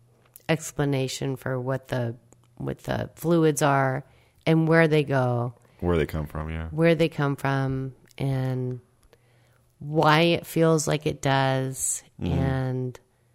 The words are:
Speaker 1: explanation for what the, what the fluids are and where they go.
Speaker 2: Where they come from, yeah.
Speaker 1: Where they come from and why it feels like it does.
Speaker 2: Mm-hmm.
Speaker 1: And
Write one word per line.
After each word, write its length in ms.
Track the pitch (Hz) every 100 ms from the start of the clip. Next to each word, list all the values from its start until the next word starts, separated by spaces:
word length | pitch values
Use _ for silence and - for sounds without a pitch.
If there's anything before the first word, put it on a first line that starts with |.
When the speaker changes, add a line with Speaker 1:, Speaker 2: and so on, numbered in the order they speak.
| _ _ _ - -
Speaker 1:
explanation 840 | 160 - - 143 135 131 - 135 127
for 240 | 131 131
what 280 | 123 131 -
the, 280 | 123 117 123 _ _ _ -
what 220 | 135 131
the 300 | - 123 113 -
fluids 460 | 156 170 160 143
are 420 | 147 139 135 131 - _ _ _ -
and 220 | 160 160
where 200 | 165 165
they 160 | 156
go. 500 | 135 135 123 120 120 - _ _
Speaker 2:
Where 180 | 87 85
they 80 | 73
come 200 | 78 76
from, 220 | 78 78
yeah. 180 | 80 80
Speaker 1:
Where 240 | 151 165 160
they 140 | 165
come 260 | - 143 139
from 580 | 139 135 135 131 131 - _ -
and 640 | 135 131 131 127 127 127 - _ _ _ _ _ _ _ _ _
why 420 | 147 156 151 151
it 240 | 170 170 -
feels 420 | 160 165 160 151
like 180 | 151 151
it 160 | 147
does. 840 | 139 135 135 131 131 131 - - - -
Speaker 2:
Mm-hmm. 160 | 90 135
Speaker 1:
And 600 | 135 131 131 127 127 - _ _ _